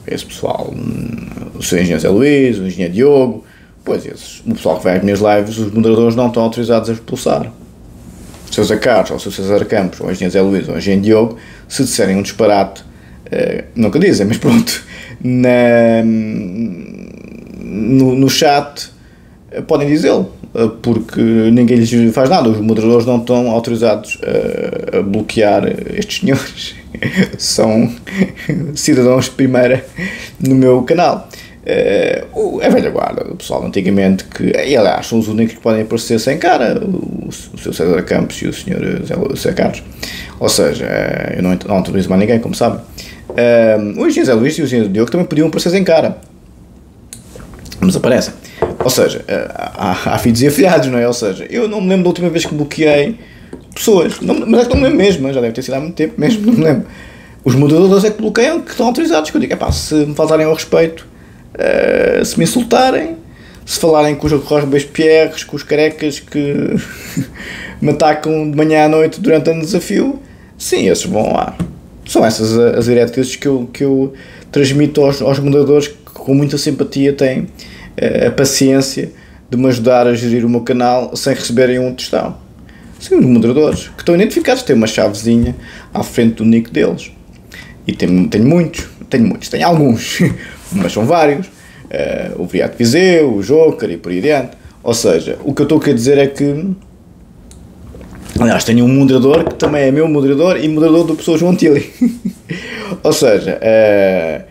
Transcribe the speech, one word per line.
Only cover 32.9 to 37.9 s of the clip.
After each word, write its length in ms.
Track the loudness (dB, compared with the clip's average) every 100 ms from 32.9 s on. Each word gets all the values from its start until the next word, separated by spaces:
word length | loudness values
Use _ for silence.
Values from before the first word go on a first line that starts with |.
guarda, 320 | -2 -2 -4 -6
o 40 | -10
pessoal 280 | -8 -6
antigamente 600 | -4 -2 0 2 2 0
que, 200 | -4 -6
e 320 | -2 -2 0 2
aliás, 300 | 2 0 -2
são 140 | -2
os 80 | -2
únicos 260 | 0 -2
que 60 | -2
podem 220 | -2 -2
aparecer 360 | -2 -4 -2 -2
sem 180 | 0 -2
cara, 460 | 0 0 0 -2
o, 440 | -4 -4 -6 -10 -10
o 40 | -14 -16 -14
seu 160 | -12
César 300 | -4 0